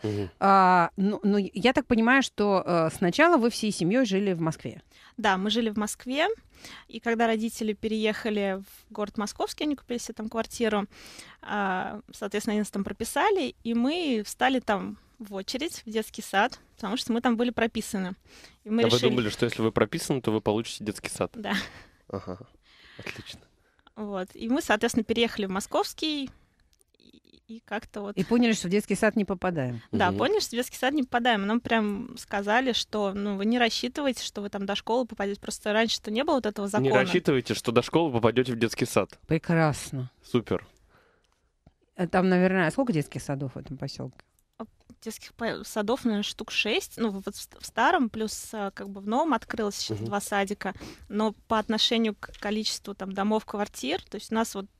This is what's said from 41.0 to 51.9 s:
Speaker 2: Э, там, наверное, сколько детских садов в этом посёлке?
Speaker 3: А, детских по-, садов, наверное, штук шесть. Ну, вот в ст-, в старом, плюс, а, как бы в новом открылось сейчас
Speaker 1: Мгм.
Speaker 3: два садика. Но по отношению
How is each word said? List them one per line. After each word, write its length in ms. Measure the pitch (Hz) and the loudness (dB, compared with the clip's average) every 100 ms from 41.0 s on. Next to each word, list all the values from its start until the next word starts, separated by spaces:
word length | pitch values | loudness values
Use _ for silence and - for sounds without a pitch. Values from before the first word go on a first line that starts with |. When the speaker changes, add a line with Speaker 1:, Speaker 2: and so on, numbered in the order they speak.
| _ _ _ _ _ _ _ _ _ - | _ _ _ _ _ _ _ _ _ -6
Speaker 2:
Э, 100 | 170 | 0
там, 220 | 185 185 | 2 4
наверное, 420 | 180 185 190 170 | 6 4 4 2
сколько 220 | 262 247 | 0 0
детских 300 | 160 143 139 | 0 0 -6
садов 320 | - 139 139 | -6 -6 -6
в 40 | 131 | -10
этом 180 | 131 131 | -12 -10
посёлке? 420 | 139 - 127 - - _ _ - | -10 -10 -12 -14 -20 _ _ -18
Speaker 3:
А, 60 | 226 _ - - | -18 _ -20 -16
детских 300 | 226 - - | -14 -14 -16
по-, 300 | - 226 101 | -6 -4 -4
садов, 400 | - 220 208 262 | -6 -4 -2 0
наверное, 180 | 233 208 | 0 0
штук 280 | 208 - - | -4 -8 -6
шесть. 440 | - 208 320 - - | -2 0 -2 -4 -2
Ну, 140 | 220 | -2
вот 240 | 196 196 | -2 -8
в 60 | - | -12
ст-, 160 | - - | -14 -16
в 60 | - | -8
старом, 420 | - 269 359 233 | 2 4 4 2
плюс, 420 | 220 220 - - | -2 -6 -6 -10
а, 180 | 220 196 | -6 -6
как 180 | - 202 | -8 -12
бы 120 | 196 | -8
в 60 | 202 | -2
новом 260 | 240 320 | 0 2
открылось 420 | 226 - 226 208 - | 0 -2 -4 -4 -4
сейчас 220 | - 101 | -6 -4
Speaker 1:
Мгм. 80 | 113 | -4
Speaker 3:
два 140 | 202 | -4
садика. 540 | - 202 196 208 190 - - - - | -2 0 0 -4 -6 -8 -14 -16 -6
Но 260 | 208 220 - - | -2 -2 -2 -2
по 100 | 220 | 0
отношению 560 | 214 220 - | 0 0 2